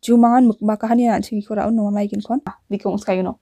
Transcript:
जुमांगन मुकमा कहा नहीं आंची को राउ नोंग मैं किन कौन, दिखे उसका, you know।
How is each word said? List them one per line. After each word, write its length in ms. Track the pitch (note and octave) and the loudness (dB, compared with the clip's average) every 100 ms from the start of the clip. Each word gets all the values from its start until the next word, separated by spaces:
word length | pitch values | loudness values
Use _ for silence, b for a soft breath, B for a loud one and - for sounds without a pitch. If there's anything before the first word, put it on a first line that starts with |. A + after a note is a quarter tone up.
जुमांगन 420 | - A#3+ A#3 B3 B3 | 2 4 6 6 4
मुकमा 280 | G#3 G#3+ | 2 -2
कहा 200 | G#3+ A3+ | -2 0
नहीं 140 | A#3 A#3+ | 0 2
आंची 320 | G3 G3+ G#3+ | 0 -2 -8
को 140 | G3+ | -6
राउ 160 | G#3+ G#3 | -4 -2
नोंग 240 | A3+ G#3 | 0 0
मैं 140 | G3+ G#3 | -2 -4
किन 120 | G#3 | -6
कौन, 200 | G#3 B3 - - _ | -6 -6 -6 -16 _
दिखे 200 | G#3 G3+ | -6 -4
उसका, 220 | G#3 G#3 | -6 -4
you 120 | F#3 | -4
know। 140 | F#3 - | -4 -8